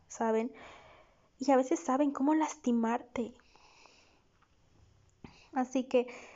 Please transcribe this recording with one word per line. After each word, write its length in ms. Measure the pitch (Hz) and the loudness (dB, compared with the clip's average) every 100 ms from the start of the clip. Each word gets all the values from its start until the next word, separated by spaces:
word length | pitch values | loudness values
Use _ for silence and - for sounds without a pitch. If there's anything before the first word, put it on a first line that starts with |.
| - | -14
¿saben? 440 | - 226 220 240 - - - - - - _ _ - | -4 0 0 -2 -8 -20 -20 -20 -20 -20 _ _ -6
Y 120 | 262 | 2
a 60 | 262 | 4
veces 240 | 262 339 | 4 -2
saben 300 | - 262 294 | 0 2 2
cómo 240 | 285 277 | 2 2
lastimarte. 1000 | 311 302 - 247 233 226 240 - - 214 - - - - - - - _ _ _ _ _ _ _ _ - _ _ _ - - - | 2 0 -2 0 2 2 -2 -4 -6 -6 -8 -20 -20 -20 -20 -20 -20 _ _ _ _ _ _ _ _ -20 _ _ _ -20 -20 -8
Así 320 | 277 247 269 | -4 -2 -2
que 220 | 254 254 247 - - | 2 2 0 -6 -18